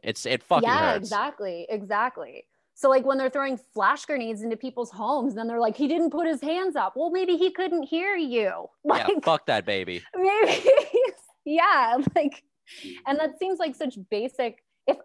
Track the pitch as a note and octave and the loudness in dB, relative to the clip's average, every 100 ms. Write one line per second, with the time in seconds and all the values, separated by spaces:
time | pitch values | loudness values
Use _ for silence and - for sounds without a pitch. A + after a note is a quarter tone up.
0 | - A2 - B2+ - D#3+ A3+ C4+ D#4+ G#3 | -8 -6 -4 -4 2 2 4 2 2 0
1 | G3 G#3 C4 - G3+ E3+ E3+ G#3+ G3 G#3 | -2 -4 -4 -6 -10 -8 -8 -8 -4 -2
2 | B3 A#3 D3+ C3 - _ _ _ C#4 C4 | -2 -4 -14 -16 -20 _ _ _ 4 4
3 | C4 C4+ C4+ C#4 C#4 B3+ _ A3 G3 G3 | 4 0 0 -2 -4 -4 _ 0 2 2
4 | - C#4+ A3+ G#3+ A3+ A3+ C4 B3 A#3+ F#3+ | -2 -6 -4 -6 -6 -6 -8 -8 -10 -6
5 | A3 C#4+ B3 G#3 A3+ A#3 A#3 A3 C#4 D#4+ | -2 -2 -2 -4 -6 0 0 0 -2 0
6 | D#4+ D4 E4 D4 C#4+ E4+ F#4+ D4 G3 B3 | 0 0 -2 -2 -2 -2 -2 -2 -4 -2
7 | E4 F4+ F#4 E4+ F#4 F#4 F#4+ E4+ C4+ D#4+ | -2 0 0 2 0 0 -2 -2 -2 -2
8 | F#4+ F#4+ D4+ A#3+ G3+ E3+ - _ D4 - | -2 -2 -2 0 -2 -4 -12 _ -2 0
9 | G#3+ F#4+ - D#3 - A#2 F#2 G2+ F#2 F2 | 2 0 2 0 2 0 0 -2 -2 -6
10 | - F#4 F#4+ G#4 A4 - - C#5 - A4+ | -8 0 2 4 4 4 6 6 6 2
11 | B4+ - - _ - D#4 F4+ E4 A#3 B3 | 2 -2 -20 _ -2 4 6 6 4 2
12 | C4+ - D4 - _ _ _ - - F4+ | 2 2 0 -4 _ _ _ -18 -16 -12
13 | C4+ C#4+ D#4 - F#4 F#4 E4 C4 D4 G#3+ | -4 -2 -2 -2 -4 -2 -4 -4 -8 -8
14 | F#3+ G#3+ B3 - A#3+ A3 _ _ - - | -6 -4 -4 -4 -6 -6 _ _ -2 -2